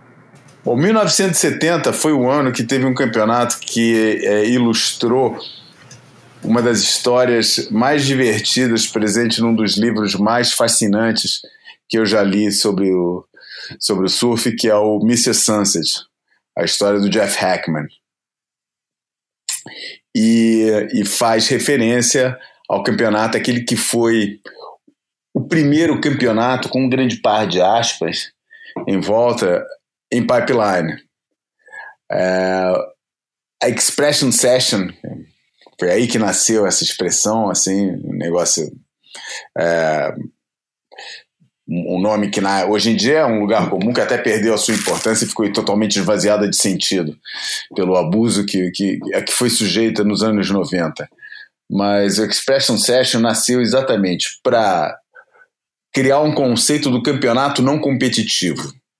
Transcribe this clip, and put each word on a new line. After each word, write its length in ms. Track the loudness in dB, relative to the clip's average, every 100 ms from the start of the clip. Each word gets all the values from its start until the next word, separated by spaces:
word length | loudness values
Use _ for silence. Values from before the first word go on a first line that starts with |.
| -20 -20 -20 -20 -20 -8
Bom, 100 | -2
mil 200 | 0 2
novecentos 420 | 2 2 2 2 2
e 40 |
setenta 520 | 0 0 0 2 0
foi 220 | 0 2
o 160 | 2 2
ano 200 | 2 0
que 140 | -2
teve 220 | -2 0 0
um 80 |
campeonato 640 | 0 0 2 2 2 0 -2
que, 640 | -4 0 2 4 2 0
é, 240 | 0 2 2
ilustrou 880 | 2 2 0 -2 -2 0 2 0 -4 -14 -20 -20 -20 -20 -20 -20 -20 -20 -10
uma 180 | -2 0
das 160 | 2 2
histórias 920 | 0 0 2 2 4 2 2 0 -2
mais 360 | 0 2 2 2
divertidas, 800 | 2 2 0 0 0 2 0 0
presente 540 | -2 0 0 0 0
num 120 | 2
dos 240 | 2 0 0
livros 380 | 0 0 -2
mais 380 | 0 0 0 0
fascinantes 880 | 0 2 2 2 0 0 -2 -4 -6 -10 _ -20 -20 -6
que 100 | -2
eu 80 | 0
já 160 | 2
li 300 | 2 2 0
sobre 360 | 0 0 0 0
o, 320 | 0 0 -4 -10 _ -20 -18 -16 -8
sobre 260 | -4 0 0
o 20 |
surf, 460 | 0 0 0 -2
que 140 | -2 0
é 60 | 2
o 240 | 2 2
mister 340 | 2 2 2
Sunset, 680 | 2 2 2 0 0 -2 -6 -10 _ _ _ _ -6
a 60 |
história 380 | -4 0 0 2
do 100 | 0
Jeff 260 | 0 0 0
Hackman. 500 | 0 -2 -2 -6 -6 _ _ _ _ _ _ _ _ _ _ _ _ _ _ _ -8 -8 -8 -16 -16 -18 _
E, 720 | 0 2 4 4 4 4 2 0
e 120 | -2
faz 440 | 0 0 2 2 0
referência 880 | 0 0 2 2 2 2 2 0 -4 -16 _ -4
ao 160 | -2
campeonato, 520 | -2 0 0 0 0 -2
aquele 260 | -2 -2
que 120 | -2
foi 640 | 0 0 2 2 2 0 -4 -18 -20 -20 -20 _ _ _ _ _
o 140 | -6 -2
primeiro 520 | 0 2 2 2 0
campeonato, 680 | 0 0 0 2 0 0 -2
com 160 | -2
um 40 | 0
grande 280 | 0 0 0
par 320 | 0 0 0
de 120 | 2
aspas, 680 | 2 2 0 -4 -6 -6 -10 _ _ -20 -16 -10 -4
em 140 | -2
volta, 640 | 0 2 2 2 0 0 -4 -16 _ _ -4
em 120 | -2
Pipeline. 720 | 2 0 2 0 2 0 -2 -6 _ _ _ _ _ _ _ -20 -20 -18 -6
É, 600 | -2 0 0 0 0 0 0 -4 -12 _ _ _ _ _ -4
a 40 | -2
Expression 600 | 0 -2 0 0 2 0
Session, 600 | 2 2 2 2 -2 -4 -8 -14 -14 -18 _ _ _ -20 -4
foi 120 | 0
aí 160 | 2 0
que 120 | 0
nasceu 480 | 0 0 2 2 2
essa 160 | 0
expressão, 680 | -2 -4 -2 0 0 0 0
assim, 400 | -2 0 0 -2 -4
um 120 | -8
negócio, 580 | -6 -2 -2 0 -2 -4 -10 _ _ _ -18 -16 -16 -12 -4
é, 560 | -2 0 0 -2 -4 -6 -12 _ _ _ _ _ _ -20 -20 -20 _ _ _ _ -8
um 320 | -6 -4 -2
nome 300 | 0 0 -2
que 100 | -2
na, 240 | 0 0
hoje 280 | 2 0 2
em 40 | 0
dia 220 | 2 2
é 80 | 2
um 140 | 0
lugar 280 | 2 0 0
comum 240 | -2 -2
que 80 | 0
até 160 | 0 0
perdeu 380 | 0 0 2
a 20 | 0
sua 160 | 0
importância 540 | 0 0 -2 0 0 0
e 20 |
ficou 240 | -2 -2
totalmente 460 | -2 0 0 0 0
esvaziada 500 | 0 0 2 2 2
de 80 | 0
sentido 580 | 0 -2 -2 -2 -4 -8 -14 -12 -8 -10 -8
pelo 200 | -4 0
abuso 520 | 2 2 2 2 0 -2
que, 240 | -2 -2
que, 280 | -2 -2 -2 -4
a 60 | -4
que 120 | -2
foi 180 | 0 0
sujeita 520 | 0 0 0 0 0
nos 200 | -2 0
anos 260 | 0 0 0
noventa. 580 | -2 -2 -2 -4 -6 -14 _ -20 -20 -20 _ -6
Mas 480 | -2 0 2 2 0
o 60 |
Expression 540 | 0 -2 0 0 0 0
Session 420 | 2 2 2 0
nasceu 400 | 0 0 0 2
exatamente 800 | 2 0 0 0 0 -2 -6 -4
pra 540 | 0 2 2 0 -2 -6 _ -20 -20 _ _ _ _ _ _
criar 280 | 0 2 4
um 140 | 2
conceito 560 | 2 2 2 2 0 0
do 120 | 0
campeonato 580 | 0 0 0 2 0 0
não 180 | 0 2
competitivo, 920 | 0 0 0 0 -2 -2 -2 -4 -8 -14 _ _